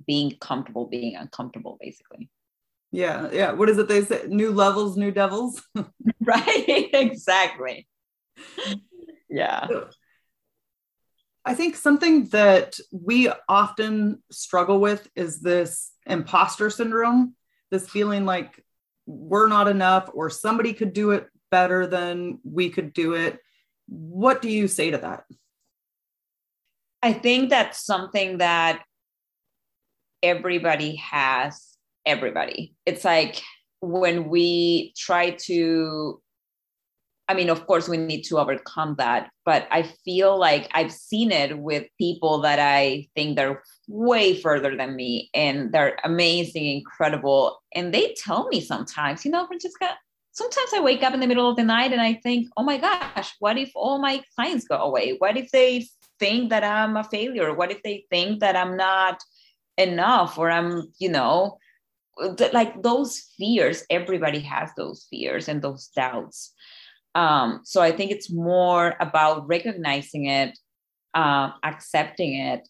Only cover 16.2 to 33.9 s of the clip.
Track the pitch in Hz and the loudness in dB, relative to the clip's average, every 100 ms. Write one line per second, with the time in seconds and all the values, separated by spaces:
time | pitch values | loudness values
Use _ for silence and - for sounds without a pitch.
16.2 | 160 185 190 - 214 208 226 226 233 247 | 0 4 4 2 -4 -2 -2 0 2 4
17.2 | 247 - _ _ _ 190 185 208 208 202 | 2 -2 _ _ _ -6 -4 -2 0 0
18.2 | 196 180 - - _ _ _ _ - 151 | 0 -2 -4 -14 _ _ _ _ -18 -16
19.2 | 160 196 220 208 202 196 185 185 185 - | -2 2 4 4 4 4 4 4 2 -6
20.2 | 160 - 214 233 226 214 214 202 208 202 | -6 -4 -2 0 0 -2 -4 0 0 0
21.2 | - _ _ 185 180 185 180 180 175 175 | -2 _ _ 2 4 2 0 -2 -4 -6
22.2 | 175 - - 156 175 185 156 170 165 170 | -8 -10 -8 -2 -2 -2 -6 -4 -2 -2
23.2 | 165 - _ _ _ _ - 160 160 180 | -4 -6 _ _ _ _ -20 -16 -12 0
24.2 | 247 254 233 214 196 - 165 143 143 - | 2 2 0 0 0 0 -2 -2 -6 -10
25.2 | - - _ _ _ _ _ _ _ _ | -14 -20 _ _ _ _ _ _ _ _
26.2 | _ _ _ _ _ _ _ _ 240 220 | _ _ _ _ _ _ _ _ -2 0
27.2 | 240 254 262 262 - - - 190 185 208 | 2 2 4 2 2 -4 -4 -4 -2 -4
28.2 | 190 180 175 170 165 165 - _ _ _ | -4 0 0 2 0 -2 -8 _ _ _
29.2 | _ _ _ _ _ _ _ _ _ _ | _ _ _ _ _ _ _ _ _ _
30.2 | 175 175 180 175 165 151 151 151 - 147 | 0 0 -2 -2 0 0 -2 -8 -6 -2
31.2 | 131 127 143 - - _ _ _ 151 147 | 0 0 -2 -8 -20 _ _ _ -2 -2
32.2 | 127 82 67 - 165 _ - 175 185 165 | -2 -4 -4 -6 -12 _ -6 -2 2 2
33.2 | 151 - - - _ _ 180 | 2 -4 -14 -20 _ _ -4